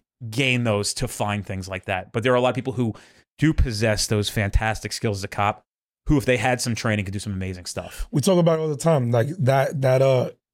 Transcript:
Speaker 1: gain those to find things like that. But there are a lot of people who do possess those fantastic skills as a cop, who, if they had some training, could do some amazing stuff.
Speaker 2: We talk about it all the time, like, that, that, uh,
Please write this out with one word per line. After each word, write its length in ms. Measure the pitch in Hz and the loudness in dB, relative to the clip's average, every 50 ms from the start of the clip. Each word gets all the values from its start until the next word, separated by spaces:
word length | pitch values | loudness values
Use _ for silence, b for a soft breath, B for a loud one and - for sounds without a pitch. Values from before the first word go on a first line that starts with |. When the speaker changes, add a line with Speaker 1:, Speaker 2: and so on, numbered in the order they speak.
| _ _ _ - 123 113 | _ _ _ -16 -14 -8
Speaker 1:
gain 340 | 107 120 139 131 123 123 120 | -2 0 0 2 2 2 2
those 280 | 117 104 101 101 - - | 2 0 0 0 -2 -4
to 120 | - 131 120 | -4 -6 -6
find 380 | - - 110 104 104 104 95 | -4 -4 -2 -2 -2 -4 -4
things 220 | - 98 95 92 95 | -6 -8 -8 -8 -8
like 180 | 95 95 - | -8 -8 -6
that. 260 | - 98 90 87 - | -4 -4 -4 -4 -4
But 120 | - 120 107 | -4 0 2
there 80 | 127 | 2
are 40 | 127 | 4
a 60 | 123 | 4
lot 80 | 123 127 | 4 2
of 60 | 120 | 0
people 180 | 123 110 131 101 | -2 -4 -4 -4
who 200 | 123 123 113 104 B B B B B B B _ - | -2 -2 -4 -4 B B B B B B B _ 0
do 160 | - 156 156 | 2 2 4
possess 520 | - - 139 110 101 113 110 107 101 - - | 4 2 2 0 0 0 0 0 0 0 0
those 220 | 113 104 101 - | 0 0 -2 -2
fantastic 640 | - 117 104 101 - - 110 110 107 - - 104 - | -2 -2 0 0 0 0 0 0 -4 -4 -6 -10 -8
skills 240 | - - 113 101 98 | -4 -4 -4 -4 -4
as 40 | 98 | -6
a 40 | 101 | -6
cop, 380 | - - 101 104 110 - _ _ _ _ _ _ _ _ - - | -2 0 0 0 0 -4 _ _ _ _ _ _ _ _ -2 2
who, 100 | 156 139 | 2 2
if 80 | 120 | 2
they 120 | - 127 120 | 2 0 2
had 240 | 107 131 127 123 | 2 0 0 0
some 140 | - 123 113 | -2 -4 -4
training, 300 | - - 120 107 104 98 | -2 -2 -2 0 -2 -2
could 60 | 95 95 | -4 -6
do 60 | 104 | -8
some 140 | - 107 98 | -6 -6 -6
amazing 320 | 95 95 92 92 90 90 | -6 -6 -6 -8 -10 -12
stuff. 420 | - - 98 87 85 - - - - | -12 -10 -10 -10 -10 -8 -10 -6 -2
Speaker 2:
We 100 | - 147 | -2 0
talk 160 | 123 - - - | 2 4 4 4
about 220 | 170 170 165 160 | 4 4 2 0
it 20 | |
all 80 | 160 156 | 0 -4
the 80 | 147 135 | -4 -2
time, 320 | - 165 165 143 123 117 | 2 2 2 2 2 2
like, 160 | 120 120 113 139 160 - | 2 2 2 0 -2 -2
that, 420 | 127 120 135 135 135 139 - 143 | 0 2 4 4 2 0 0 0
that, 200 | 135 131 131 131 | 2 4 4 4
uh, 300 | 135 135 135 127 120 135 - _ _ _ | 4 4 4 4 2 -2 -6 _ _ _